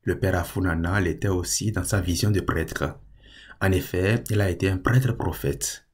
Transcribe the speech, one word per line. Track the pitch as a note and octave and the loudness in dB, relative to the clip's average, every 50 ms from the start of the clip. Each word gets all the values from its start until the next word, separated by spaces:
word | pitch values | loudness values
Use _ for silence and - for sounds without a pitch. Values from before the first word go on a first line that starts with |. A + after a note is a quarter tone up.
Le | _ A2 F2 E2+ | _ -2 -2 0
père | - F#2+ F#2 | 0 0 0
Afunana | F2+ E2+ - - G2+ F#2+ F#2 E2 E2 E2 E2+ F#2+ G#2 | 0 -2 -2 -2 -2 0 0 0 0 0 0 2 2
l'était | F#2 E2+ D#2+ - - | 2 0 -2 -2 0
aussi | G2+ F#2+ F2+ F2+ - - - - A2 | 0 0 0 0 -2 -4 -2 -2 -2
dans | G2+ F#2+ | -2 -2
sa | E2+ - - G2 | -2 0 0 0
vision | E2+ F2 F2 - - G#2 | 2 0 0 2 2 2
de | G#2 F#2+ | 2 2
prêtre. | - - - E2+ D#2+ - - - D2 C#2+ - - - - - - - - - - - - - - | 0 0 0 -2 -2 -4 -4 -4 -4 -4 -4 -8 -20 -20 -20 -20 -20 -20 -20 -20 -20 -20 -8 -2
En | - F#2+ | 0 2
effet, | F#2+ F#2 - - - F2+ F#2 G2 A2+ B2 - - | 2 2 0 -2 -2 0 2 2 2 0 0 0
il | G#2+ G#2 | 0 0
a | G2+ F#2+ | 2 0
été | F2 - F#2 F#2+ | 0 0 0 0
un | F#2+ | 0
prêtre | F#2 - - A2+ C3 C3 C3 | 2 2 4 4 4 4 4
prophète. | - - - E2+ E2+ - - D2 C#2+ - - - - - _ _ | -2 0 -2 -4 -4 -2 -2 -4 -2 -2 -6 -8 -8 -10 _ _